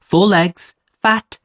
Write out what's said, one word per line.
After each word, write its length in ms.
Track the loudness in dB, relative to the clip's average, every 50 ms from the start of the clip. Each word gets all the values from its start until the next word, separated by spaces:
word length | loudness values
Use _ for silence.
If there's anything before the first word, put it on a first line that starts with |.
Four 260 | _ -2 0 2 2
legs, 480 | 2 2 2 0 0 -4 -10 -20 -20 -20 _ _ _ _ _
fat 380 | _ -2 -2 -2 -4 _ -20 -20